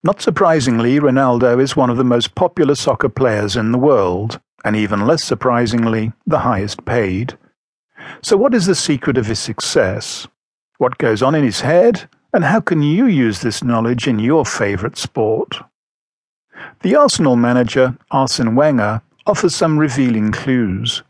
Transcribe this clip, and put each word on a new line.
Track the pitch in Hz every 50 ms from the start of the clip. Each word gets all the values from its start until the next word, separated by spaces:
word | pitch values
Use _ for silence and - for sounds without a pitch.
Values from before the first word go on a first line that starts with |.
Not | - 170 202 -
surprisingly, | - - 165 - 202 170 160 156 131 131 117 113 117 120 131 147
Ronaldo | 147 139 127 135 139 131 123 120 127 123 120 123
is | 135 135 -
one | 151 131 123
of | 120
the | 120 131
most | 123 120 120 117 - _
popular | - 185 170 _ - 156 139 147
soccer | - - 147 131 - - 123
players | - - 131 123 110 104 104 104 95
in | 123 110 110 120
the |
world, | 127 131 151 139 113 98 90 90 92 104 113 - - _ _ _ _ _
and | 107 104
even | 107 107 98 104 101 101
less | 120 160 160 -
surprisingly, | - 127 104 - 131 120 120 120 113 113 120 113 113 110 110 110 110 - _ _
the | - 160 127
highest | - 123 117 95 104 104 - - -
paid. | - - 123 107 95 92 95 117 131 - _ _ _ _ _ _ _ _ _ _ _ _ - - - - -
So | - - 220
what | 196 240 277 233
is | 233 170
the | 190 180
secret | - - - 147 131 - - 131
of | 131 117
his | 107 113 -
success? | - - 113 - - - - - 113 95 - 110 - - - - - - _ _ _ _ _ _ _ _ _
What | _ 135 127 127
goes | _ - 120 110 104
on | 127 131 156
in | 156 143
his | 120 101 -
head, | - 131 160 175 185 233 226 - - _ _ _ _ _ -
and | 214 165
how | 139 190 226
can | - - 175 156
you | 147 147 151 190 269
use | 254 190 139 127 113 104 90
this | - 117 104 -
knowledge | - 123 120 113 113 117 123 113 -
in | 143 123 107
your | 107 120 151 160 135
favourite | - - - 113 101 101 92 98 127 -
sport? | - - - _ - 110 107 110 - - - - - - _ _ _ _ _ _ _ _ _ _ _ _ _ _ _ _ _ _ - - - - _
The | - 180 226
Arsenal | 294 294 262 - - 170 139 123
manager, | 120 120 120 123 123 123 110 - 135 131 127 127 - _ _
Arsene | - 139 135 127 - - 123 113 113
Wenger, | 127 147 156 147 123 104 104 110 110 _ _ _ _ _
offers | 202 208 - - 175 -
some | - 175 160 156
revealing | 151 156 151 123 135 135 123 117 110 107 107
clues. | 101 - - 135 131 123 117 101 92 98 113 117 - - -